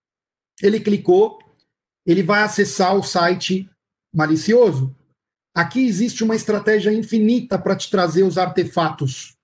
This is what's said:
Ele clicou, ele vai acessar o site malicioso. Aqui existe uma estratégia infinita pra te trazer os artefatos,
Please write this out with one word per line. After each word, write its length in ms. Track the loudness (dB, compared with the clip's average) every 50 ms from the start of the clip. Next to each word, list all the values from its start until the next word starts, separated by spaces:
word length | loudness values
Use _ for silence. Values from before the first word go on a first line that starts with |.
| _ _ _ _ _ _ _ _ _ _ _ -2
Ele 200 | 0 0 0 0
clicou, 580 | 0 -2 -2 0 2 4 4 4 4 2 -2 -8 _ _ _ _ _ _ _ _ _ _ _ _ _
ele 200 | 0 2 2 2
vai 180 | 2 2 2
acessar 540 | 0 0 0 -2 -2 -2 0 0 0 2 2
o 80 | 0 -2
site 640 | -2 -2 0 0 0 0 -2 -4 -4 -4 -4 -6 -8 _ _ _ _ _ _ _ _ -4
malicioso. 800 | -2 0 0 0 0 0 2 4 4 4 4 2 -2 -4 -6 -6 _ _ _ _ _ _ _ _ _ _ _ -4
Aqui 320 | -4 -4 -2 0 0 0
existe 380 | 0 0 0 -2 -2 -2 -2 -2
uma 120 | -2 -2
estratégia 560 | -2 -2 -2 -4 -2 0 0 0 2 2 0
infinita 680 | 0 -2 -2 -2 0 0 2 2 2 0 -2 -4 -6 -4
pra 160 | -2 -2 -4
te 160 | -4 -4 -2
trazer 320 | 0 0 0 2 2 2 2
os 160 | 2 2 0
artefatos, 960 | -2 -2 -2 -2 -4 -2 -2 -2 -2 -2 -2 -4 -6 -6 -6 -8 -14 -20 -20 _